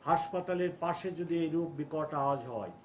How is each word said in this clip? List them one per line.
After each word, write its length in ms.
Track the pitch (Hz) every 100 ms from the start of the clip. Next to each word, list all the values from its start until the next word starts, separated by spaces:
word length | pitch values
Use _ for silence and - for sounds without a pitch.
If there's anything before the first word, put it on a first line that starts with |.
| 143
হাসপাতালের 640 | 165 - 185 175 180 180 -
পাশে 240 | 170 170 190 165
যদি 140 | 170 170
এইরূপ 260 | 160 160 170 143
বিকট 300 | 147 156 151 147
আওয়াজ 200 | 139 139 127
হয় 200 | 113 95 -